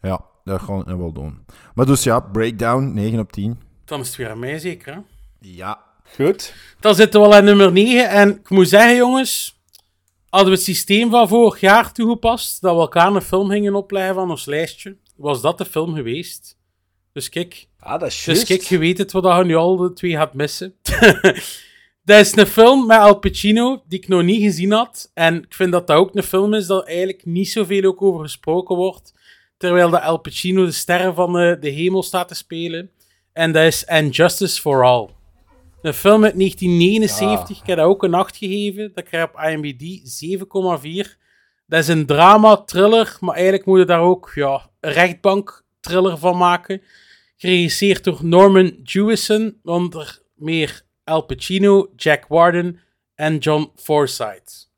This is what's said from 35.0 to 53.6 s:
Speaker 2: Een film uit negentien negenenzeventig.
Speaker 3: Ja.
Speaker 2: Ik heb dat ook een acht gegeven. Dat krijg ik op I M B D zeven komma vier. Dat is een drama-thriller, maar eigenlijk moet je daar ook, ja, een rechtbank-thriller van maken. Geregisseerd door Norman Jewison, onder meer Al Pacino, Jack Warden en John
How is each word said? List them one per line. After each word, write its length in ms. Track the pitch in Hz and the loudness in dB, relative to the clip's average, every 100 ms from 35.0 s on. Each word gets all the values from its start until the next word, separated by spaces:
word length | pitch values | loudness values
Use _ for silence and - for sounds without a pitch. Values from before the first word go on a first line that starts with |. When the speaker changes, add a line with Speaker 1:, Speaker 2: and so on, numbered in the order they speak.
| 104 _ _ _ _ _ _ _ | -2 _ _ _ _ _ _ _
Speaker 2:
Een 120 | 165 | -10
film 300 | 143 190 220 | -2 2 4
uit 120 | 214 185 | 4 2
negentien 420 | 190 - 180 175 | -2 -2 -2 2
negenenzeventig. 800 | 175 220 214 - 208 208 180 208 | 2 2 -2 -2 -2 -4 -6 -14
Speaker 3:
Ja. 60 | |
Speaker 2:
Ik 60 | - | -6
heb 100 | 143 | 0
dat 80 | 160 | 2
ook 160 | 196 | 2
een 100 | 185 | 0
acht 240 | 175 175 - | -2 -4 -8
gegeven. 540 | 202 196 208 196 214 | -8 -6 -6 -8 -12
Dat 100 | 185 | -14
krijg 200 | 165 170 165 | -10 -6 -6
ik 40 | |
op 80 | - | -6
I 120 | 156 156 | -6 -6
M 40 | |
B 180 | 147 127 | -8 -12
D 300 | 151 190 131 | -16 -18 -18
zeven 380 | - 151 190 190 | -16 -10 -10 -8
komma 320 | 196 185 165 | -6 -4 -6
vier. 380 | 139 175 202 _ _ _ _ _ _ | -8 -10 -12 _ _ _ _ _ _
Dat 120 | 165 | -2
is 80 | 139 | 0
een 180 | 165 143 | -2 0
drama-thriller, 1120 | 143 175 214 214 208 - 175 202 226 220 - | 4 6 8 6 4 0 0 2 2 0 -6
maar 160 | 180 160 | -8 -2
eigenlijk 300 | 185 190 190 | 0 0 2
moet 140 | 190 | 2
je 60 | 175 | 4
daar 160 | 175 | 2
ook, 300 | 170 180 - - | 2 0 -4 -8
ja, 340 | 143 139 _ _ | -6 -6 _ _
een 120 | 156 | -6
rechtbank-thriller 1300 | 147 175 170 196 196 196 - _ _ - 180 190 165 | 0 -2 0 -2 -2 -6 -18 _ _ -6 -2 -2 -2
van 200 | 170 180 | -4 0
maken. 440 | 180 175 175 190 _ _ _ _ _ _ | 0 0 -4 -14 _ _ _ _ _ _
Geregisseerd 640 | 180 180 175 - 202 185 | -2 0 0 -2 0 0
door 160 | - 156 165 | -2 -6 0
Norman 540 | 175 196 190 185 - | 6 6 6 4 0
Jewison, 760 | 131 190 208 214 - 214 220 202 | -8 -4 -2 -2 -2 -2 -4 -8
onder 580 | - 170 180 160 147 - _ _ | -6 -4 -4 -8 -18 -20 _ _
meer 520 | 151 165 151 - _ _ | -6 -4 -6 -8 _ _
Al 180 | - 160 | -6 -6
Pacino, 680 | 156 - - 185 202 196 190 _ | -4 -12 -6 0 4 4 2 _
Jack 300 | - 147 _ | -2 -2 _
Warden 520 | 156 170 175 175 175 _ _ _ _ | 2 2 2 -4 -8 _ _ _ _
en 220 | 156 156 | -4 -4
John 340 | 156 151 | -2 -2